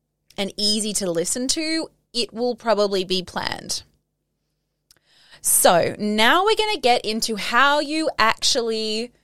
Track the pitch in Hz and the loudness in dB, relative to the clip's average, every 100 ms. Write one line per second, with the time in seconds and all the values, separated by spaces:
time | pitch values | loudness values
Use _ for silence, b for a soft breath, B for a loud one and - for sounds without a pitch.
0 | _ _ _ - 196 - 208 214 214 202 | _ _ _ -6 -6 -2 -2 -2 -2 -4
1 | 190 170 180 247 262 330 311 320 - _ | -2 -2 -2 -4 -4 -4 -4 -4 -6 _
2 | _ 240 - 220 247 226 233 208 202 196 | _ -6 -6 -4 -4 -2 0 2 2 0
3 | 185 185 180 - - - - - - _ | -2 -4 -4 -8 -6 -8 -8 -10 -10 _
4 | _ _ _ _ _ _ _ _ _ _ | _ _ _ _ _ _ _ _ _ _
5 | b b b b - - 262 175 - - | b b b b 0 4 6 6 2 -2
6 | 208 214 233 330 415 440 427 415 240 240 | -2 2 4 4 4 2 0 0 2 2
7 | 208 220 226 208 - 240 277 294 285 311 | 0 -4 -4 -4 0 2 4 2 0 -2
8 | 320 - 220 - - 262 233 220 220 214 | -2 2 2 2 0 0 -2 -4 -4 -4
9 | 247 _ | -6 _